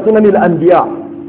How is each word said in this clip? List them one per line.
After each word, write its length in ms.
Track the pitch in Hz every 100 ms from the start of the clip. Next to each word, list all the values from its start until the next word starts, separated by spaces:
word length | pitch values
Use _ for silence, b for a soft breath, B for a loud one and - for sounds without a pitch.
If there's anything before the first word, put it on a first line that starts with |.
سنن 220 | 190 214 208
الأنبياء 640 | - 175 160 170 165 - - - -